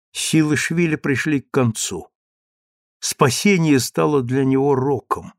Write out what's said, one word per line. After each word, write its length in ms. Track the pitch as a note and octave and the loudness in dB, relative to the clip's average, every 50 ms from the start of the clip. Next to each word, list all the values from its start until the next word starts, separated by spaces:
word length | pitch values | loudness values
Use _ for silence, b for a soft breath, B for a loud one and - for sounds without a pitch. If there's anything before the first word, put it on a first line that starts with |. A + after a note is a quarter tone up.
| _ _ - | _ _ -12
Силы 440 | - - - - D#3+ D#3 D3+ D3+ | -10 -4 0 2 2 2 2 0
Швиля 420 | C3 - - E3 E3+ F3 D#3+ D3+ D3 | -2 -2 -2 -2 -2 0 0 -2 -2
пришли 420 | - C#3+ C#3 A#2+ - D#3+ D3+ C#3 | -2 -2 -2 -2 -2 -2 -2 -2
к 100 | - _ | -4 _
концу. 600 | - C#3 B2+ A#2+ G#2+ - - - G2 E2+ - - _ _ _ _ _ _ _ _ _ _ _ _ _ _ _ _ _ _ | -2 0 0 0 0 -4 -6 -8 -8 -10 -12 -14 _ _ _ _ _ _ _ _ _ _ _ _ _ _ _ _ _ _
Спасение 800 | - - - - - B2+ A#2+ - - G#3 G3+ F3+ E3 D#3 D3 C3 | -8 -8 -2 2 2 2 2 2 2 2 4 4 4 4 4 2
стало 420 | B2 - - - D#3+ D#3 D3+ C#3+ B2+ | 2 0 -2 -2 0 0 0 0 -2
для 220 | A#2+ B2+ C3+ C3+ | -2 -2 0 0
него 300 | C3+ C3+ C3+ C3+ C#3+ C#3 | 2 2 2 2 2 0
роком. 580 | B2+ B2+ C#3+ C#3+ A2 - - - - E2+ - - | 0 0 -2 -2 -4 -4 -6 -8 -8 -8 -12 -20